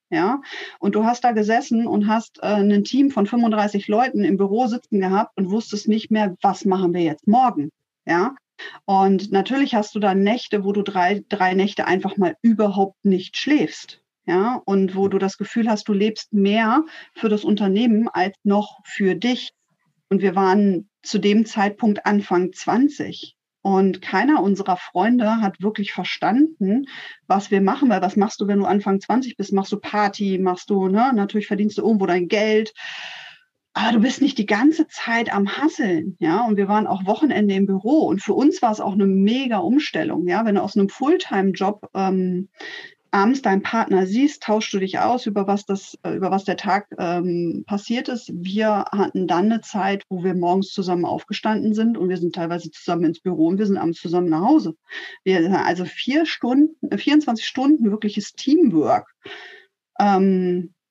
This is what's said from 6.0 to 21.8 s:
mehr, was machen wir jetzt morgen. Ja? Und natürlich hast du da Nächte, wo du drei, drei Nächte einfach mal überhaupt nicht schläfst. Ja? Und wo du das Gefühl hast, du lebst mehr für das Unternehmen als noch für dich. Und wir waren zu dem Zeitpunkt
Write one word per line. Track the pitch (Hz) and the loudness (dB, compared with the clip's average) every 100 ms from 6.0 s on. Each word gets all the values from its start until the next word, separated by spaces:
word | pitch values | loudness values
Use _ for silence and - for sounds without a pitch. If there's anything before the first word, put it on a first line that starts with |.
| - | 0
mehr, | 214 208 175 | 0 0 0
was | 202 190 202 | -2 0 0
machen | 190 180 | 0 0
wir | 175 | 0
jetzt | 165 156 - | -2 -2 2
morgen. | 233 254 165 147 - _ _ | 4 4 0 -6 -10 _ _
Ja? | - 165 220 277 _ - - - - | -2 0 0 -4 _ -20 -18 -12 -2
Und | 190 196 190 - | 2 4 2 0
natürlich | 196 190 269 277 | -2 0 0 0
hast | 226 214 | 0 -2
du | 214 | -2
da | 202 | 0
Nächte, | 190 202 240 - 208 | 2 2 0 -2 -4
wo | 190 | -2
du | 208 | -2
drei, | 202 196 180 202 - | -2 0 0 0 -4
drei | 185 185 | -2 0
Nächte | 185 202 - - | 2 0 -2 -2
einfach | 185 196 - | -2 -2 -2
mal | 180 - | -2 2
überhaupt | 233 214 214 196 196 - | 2 2 2 0 -2 -2
nicht | 202 185 - - | 0 0 -2 -6
schläfst. | - 294 - - - - _ _ | 0 0 0 -6 -18 -20 _ _
Ja? | - 175 214 247 | -2 0 0 -2
Und | 214 196 190 190 | -2 0 0 0
wo | 196 | 0
du | 196 | 0
das | 190 - | -2 -6
Gefühl | 202 - 226 | -6 -2 0
hast, | 208 - | -2 0
du | |
lebst | 202 214 214 - | 0 0 -4 -4
mehr | 208 196 208 220 254 320 - - | 0 2 2 2 0 0 -6 -20
für | - 220 | -4 -2
das | 208 | 0
Unternehmen | - 208 202 190 247 214 233 | 0 0 2 2 2 2 0
als | - 185 - | -2 -4 -2
noch | 208 202 208 - | 0 0 0 -10
für | - - 196 | -12 -2 0
dich. | 180 233 247 - - _ _ _ _ - | 0 -2 -2 -6 -18 _ _ _ _ -2
Und | 196 | 0
wir | 196 180 | 2 2
waren | 196 208 202 180 - _ | 2 4 2 0 -4 _
zu | - 208 | -6 -2
dem | 202 208 | 2 2
Zeitpunkt | 214 220 202 208 | 2 0 -2 0